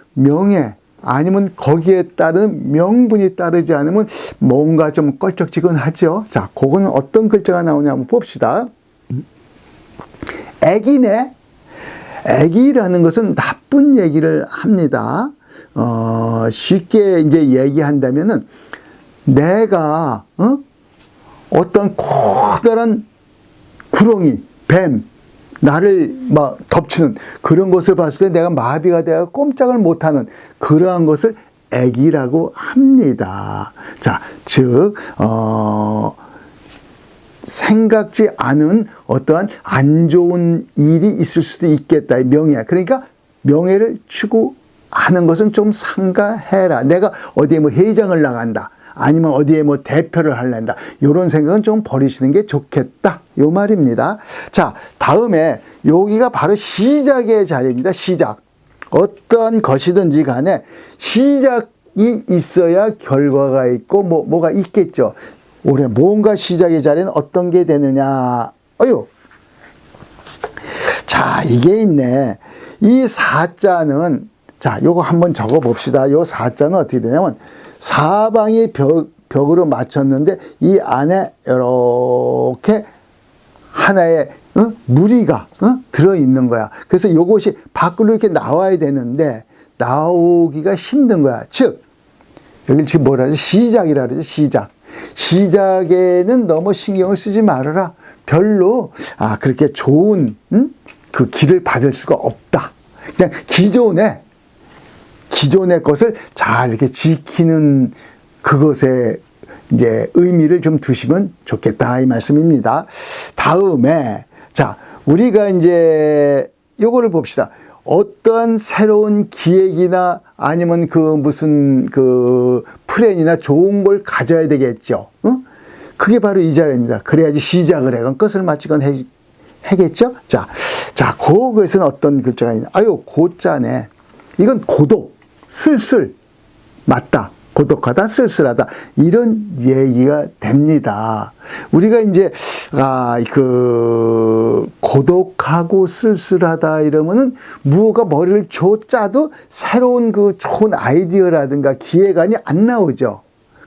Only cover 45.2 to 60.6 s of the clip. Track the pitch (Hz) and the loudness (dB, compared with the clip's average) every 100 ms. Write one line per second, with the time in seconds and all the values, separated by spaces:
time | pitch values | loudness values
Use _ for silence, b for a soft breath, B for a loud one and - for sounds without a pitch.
45.2 | 165 165 214 214 208 208 - - 190 190 | 2 2 0 2 0 -2 -8 -4 -2 0
46.2 | 202 220 - 196 180 127 135 175 202 B | -2 -4 -4 0 0 0 2 2 0 B
47.2 | B - 143 160 151 117 208 208 196 170 | B -2 0 2 2 2 2 2 0 0
48.2 | 143 117 117 110 - B B - 139 160 | 0 -2 -6 -6 -10 B B -4 0 2
49.2 | 160 139 143 156 147 143 - 147 165 170 | 2 2 2 2 2 -2 -2 -2 -2 -2
50.2 | 156 120 127 113 113 - B B 143 165 | -2 -2 -4 -4 -6 -8 B B 0 2
51.2 | 180 156 151 214 214 214 214 135 135 - | 0 0 0 0 0 -2 -2 -2 -2 0
52.2 | 131 175 208 143 - 147 123 _ 196 - | 0 0 0 -6 -4 -4 -4 _ -4 -4
53.2 | _ - 147 180 208 202 131 113 147 214 | _ 0 0 2 0 2 0 0 -4 -6
54.2 | B B B - 143 - B _ - 175 | B B B -2 -2 -6 B _ 0 2
55.2 | 233 165 160 143 B B 147 170 208 214 | 2 0 0 -2 B B 2 2 2 0
56.2 | 247 - 151 208 - - 233 294 277 262 | 0 0 0 -2 -4 -2 0 2 2 0
57.2 | 220 214 180 139 131 123 185 180 - 165 | 2 0 0 0 -2 -2 -4 -4 -4 -2
58.2 | 123 107 _ _ _ _ - 147 202 - | -2 -4 _ _ _ _ -2 0 0 -4
59.2 | - 233 226 226 - 135 175 180 175 143 | 0 2 2 0 0 0 0 0 2 0
60.2 | 135 123 170 170 | 0 -2 -2 -4